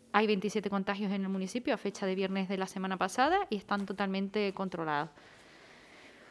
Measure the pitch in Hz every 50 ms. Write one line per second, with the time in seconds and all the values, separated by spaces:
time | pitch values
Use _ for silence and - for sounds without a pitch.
0 | - - - 202 220 208 214 190 190 202 - 214 190 202 196 196 190 202 202 196
1 | 214 190 202 196 196 190 190 190 185 185 - - - 202 - - - 202 196 -
2 | 202 190 190 190 196 190 190 196 190 180 202 190 190 185 - 190 190 190 190 180
3 | 185 190 - - 254 302 359 403 392 - 220 196 - - 202 202 196 190 196 190
4 | 202 190 190 196 196 196 196 214 208 196 190 - 196 185 180 170 165 156 151 143
5 | 156 165 - - - - - - - - - - - - - - - - - -
6 | - - - - - -